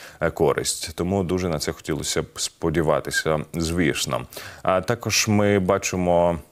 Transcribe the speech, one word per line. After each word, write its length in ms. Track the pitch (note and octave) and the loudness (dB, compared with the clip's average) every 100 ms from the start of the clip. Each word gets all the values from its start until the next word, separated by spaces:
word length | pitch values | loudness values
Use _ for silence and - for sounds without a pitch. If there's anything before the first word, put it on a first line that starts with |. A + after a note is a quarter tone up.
| - - | -18 -4
е, 120 | E2 | -4
користь. 640 | - D#2 - - - - - | 2 2 2 -2 -6 -8 -6
Тому 280 | F2 G2 | -2 0
дуже 260 | F2+ F#2 F#2 | 0 0 0
на 100 | D#2 | -2
це 120 | - | -4
хотілося 500 | E2 - D2+ D2+ - | -6 -6 -4 -2 -2
б 40 | D2+ - | -4 -6
сподіватися, 1040 | - - E2 D#2+ D#2 D2 C#2+ - - D#2 - | -8 -4 -2 0 2 2 0 -2 0 -2 -2
звісно. 720 | E2 D#2+ E2+ D#2 C2 - B1+ B1+ - - - | -4 -2 0 0 0 -2 -4 -6 -14 -16 -6
А 180 | - F#2 | 0 0
також 460 | F#2 A#2 A2+ - - | 0 -2 0 0 2
ми 320 | G#2 G#2 G2+ | 4 4 4
бачимо 800 | F#2 G2 - F#2 F2+ F2 F2 E2+ - | 4 0 0 0 2 4 4 0 -6